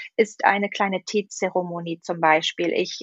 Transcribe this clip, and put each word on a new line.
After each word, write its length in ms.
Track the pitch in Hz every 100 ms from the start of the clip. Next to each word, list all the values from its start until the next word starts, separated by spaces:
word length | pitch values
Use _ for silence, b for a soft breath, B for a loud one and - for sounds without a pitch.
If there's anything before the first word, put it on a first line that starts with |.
| B -
ist 300 | 208 - -
eine 240 | 196 202
kleine 340 | - 196 185
Teezeremonie 1000 | - 208 196 - 185 185 180 170 170 165
zum 180 | - 170
Beispiel. 520 | 160 156 165 - 170
Ich, 260 | - 277 -